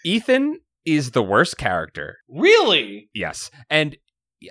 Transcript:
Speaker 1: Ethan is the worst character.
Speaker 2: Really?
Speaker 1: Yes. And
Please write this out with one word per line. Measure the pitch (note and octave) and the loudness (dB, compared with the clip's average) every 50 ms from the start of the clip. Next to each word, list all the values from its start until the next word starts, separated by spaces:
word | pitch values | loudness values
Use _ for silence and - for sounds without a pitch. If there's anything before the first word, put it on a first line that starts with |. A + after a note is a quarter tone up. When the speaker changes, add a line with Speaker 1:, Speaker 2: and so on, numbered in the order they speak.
| - | -6
Speaker 1:
Ethan | E3 G3+ A3+ A3+ - B3+ C4+ C#4 D4 D#4+ - _ _ _ _ - | -2 -2 -2 0 2 2 2 2 -2 -6 -8 _ _ _ _ -4
is | E3 D#3 D3+ C3+ B2 | -2 -2 -2 -2 -2
the | - B2+ | -2 -2
worst | G#2+ F#2 G2+ A#2 - - - - | 0 2 2 2 2 2 -2 -6
character. | - G#2 F#2 E2+ D#2+ D2+ - D2 D2 D2+ - _ _ _ | -4 -4 -2 -4 -6 -8 -12 -14 -14 -14 -14 _ _ _
Speaker 2:
Really? | - - C4+ G4 A4 A4+ F#4 A#3+ F3+ D3+ A#2+ G2+ G2+ G#2 - _ | -6 2 4 6 6 6 6 4 2 0 0 -2 -10 -18 -18 _
Speaker 1:
Yes. | - A2 F#2 D#3 - - - - _ C#3 B2 - | -10 -8 -8 -8 -8 -10 -14 -16 _ -18 -10 -2
And | D3+ D#3 D#3 D3+ C#3 - _ _ _ _ _ _ _ _ - F#2 | -2 -2 -2 -2 -6 -14 _ _ _ _ _ _ _ _ -20 -10